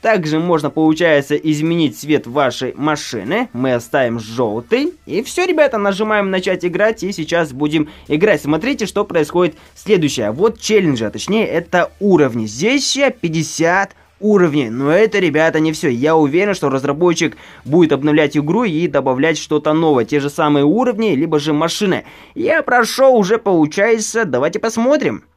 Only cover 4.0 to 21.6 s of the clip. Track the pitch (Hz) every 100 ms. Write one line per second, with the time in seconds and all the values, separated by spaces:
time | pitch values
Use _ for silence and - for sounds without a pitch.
4 | 123 117 107 113 117 107 120 240 302 359
5 | - 165 262 - 370 320 285 233 202 190
6 | 214 214 196 190 185 185 180 170 208 220
7 | 180 196 151 170 156 127 151 156 151 -
8 | - 151 214 160 139 160 233 285 202 -
9 | 208 175 147 175 175 - - - 185 202
10 | 151 - 104 120 220 233 - 214 180 127
11 | 107 107 - 214 202 156 175 180 160 -
12 | 202 180 139 120 110 110 202 277 - -
13 | 269 254 170 160 151 - 165 185 190 -
14 | _ _ 208 208 175 143 120 117 139 170
15 | 220 202 180 151 160 160 156 156 165 120
16 | 147 160 147 156 208 190 143 135 139 143
17 | 175 170 165 - - - - 160 160 135
18 | 147 151 147 151 147 190 240 156 170 143
19 | 135 127 160 156 - 151 147 156 165 139
20 | 113 147 143 143 151 147 143 202 247 208
21 | 220 135 165 151 147 151